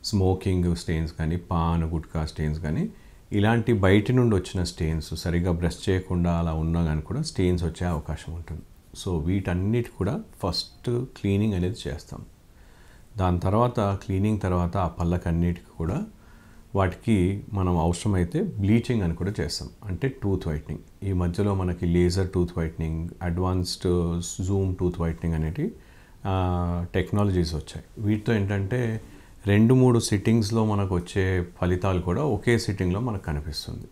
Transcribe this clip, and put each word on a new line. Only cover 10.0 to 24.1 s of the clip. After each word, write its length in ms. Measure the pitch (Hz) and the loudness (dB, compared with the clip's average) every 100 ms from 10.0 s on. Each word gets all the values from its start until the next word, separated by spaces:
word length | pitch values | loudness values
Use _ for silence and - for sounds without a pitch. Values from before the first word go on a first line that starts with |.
| 92 175 220 - | -4 -2 -8 -6
ఫస్ట్ 480 | 90 85 - - - 120 127 - | -4 -4 -8 -8 -4 -4 -6 -4
క్లీనింగ్ 360 | 101 98 110 95 | 0 2 2 0
అనేది 200 | 90 117 - | -2 -2 -8
చేస్తాం. 340 | 69 - - - - - - - - - - - - | -8 -10 -14 -14 -20 -20 -20 -20 -20 -20 -20 -14 -2
దాని 180 | 90 90 95 | 0 2 2
తర్వాత 340 | 104 120 120 101 98 | 2 2 2 0 -2
క్లీనింగ్ 380 | - 95 104 107 95 | -2 0 2 0 0
తర్వాత 280 | 90 87 98 87 | 0 0 0 -2
ఆ 20 | - | 0
పళ్ళకన్నిటికి 720 | 85 87 85 82 87 85 - - | 0 0 0 2 2 0 -8 -6
కూడా 200 | 82 131 220 - - - - - - 98 | -4 -2 -6 -12 -20 -20 -20 -20 -4 0
వాటికి 380 | 95 87 - 104 90 104 - 101 | 0 0 2 4 4 0 -4 0
మనం 160 | 92 87 82 | 2 2 2
అవసరమైతే 540 | 85 107 95 85 160 190 110 | 0 0 2 2 0 -2 0
బ్లీచింగ్ 420 | 98 117 117 117 87 | 4 4 4 0 0
అని 100 | 82 | -2
కూడా 100 | 95 104 | -4 -2
చేస్తాం, 280 | 78 - - - 101 | -4 -6 -10 -12 -10
అంటే 180 | 90 135 - | -4 -4 -4
టూత్ 240 | 101 90 82 | -2 -2 -2
వైట్నింగ్. 320 | 76 - 76 - - 98 | -6 -6 -12 -14 -8 -4
ఈ 20 | 92 | 0
మధ్యలో 280 | 87 82 101 98 | 0 0 0 0
మనకి 220 | 90 85 87 87 | -2 -2 2 4
లేజర్ 340 | 87 92 92 90 | 4 2 0 0
టూత్ 180 | 87 - | 0 -2
వైట్నింగ్, 420 | 82 - 80 80 85 - 87 | -4 -4 -4 -4 -6 -6 -4
అడ్వాన్స్డ్ 600 | 85 90 92 87 - 92 87 85 | -2 0 0 -2 -2 0 2 0